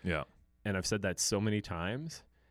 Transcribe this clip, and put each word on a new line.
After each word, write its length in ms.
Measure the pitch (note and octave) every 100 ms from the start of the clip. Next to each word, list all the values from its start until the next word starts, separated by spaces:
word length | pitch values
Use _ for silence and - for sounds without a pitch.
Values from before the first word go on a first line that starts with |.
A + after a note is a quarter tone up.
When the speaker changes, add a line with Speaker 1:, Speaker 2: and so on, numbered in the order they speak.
Speaker 1:
Yeah. 200 | F#2 D#2 C2 - - _
Speaker 2:
And 120 | G#2+ F#2+
I've 100 | -
said 160 | G#2+
that 160 | G2 F2
so 200 | - G2+
many 200 | G#2+ G#2
times, 640 | - E2+ F2+ B2+ D#3+ - - _ _